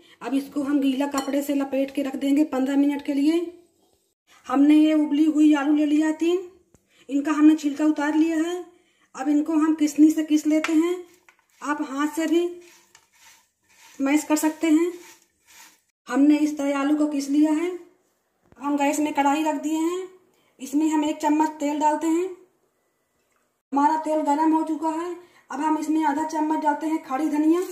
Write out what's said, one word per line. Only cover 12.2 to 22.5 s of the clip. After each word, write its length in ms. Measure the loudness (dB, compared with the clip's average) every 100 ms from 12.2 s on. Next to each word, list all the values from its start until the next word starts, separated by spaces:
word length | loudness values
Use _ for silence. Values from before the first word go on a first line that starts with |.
| 0
भी 220 | 0 -2 -6 -20 -20 _ _ _ _ -20 _ _ _ _ _ -18 -4
मैश 240 | 0 0
कर 120 | 0 0
सकते 280 | 0 -2 2
हैं। 240 | 2 0 -6 -18 -20 _ _ _ -20 -20 _ _ _ -4
हमने 280 | 2 4 4
इस 180 | 2 -2
तरह 200 | -4 -2
आलू 180 | 0 0
को 100 | 0
किस 200 | -2 -2
लिया 200 | 2 2
है। 180 | 2 -2 -8 -14 _ _ _ _ _ _ -10
हम 180 | -4 -2
गैस 220 | 0 0
में 120 | -2
कढ़ाई 280 | 0 0 0
रख 160 | -2 -2
दिए 160 | -4 -4
हैं, 300 | -4 -4 -10 -16 _ _ _ -18
इसमें 280 | -6 -2 0
हम 160 | 0
एक 120 | -2 -2
चम्मच 320 | 0 2 0 -2
तेल 180 | -4 0
डालते 260 | 0 0 -2
हैं। 160 | -2 -4 -10 _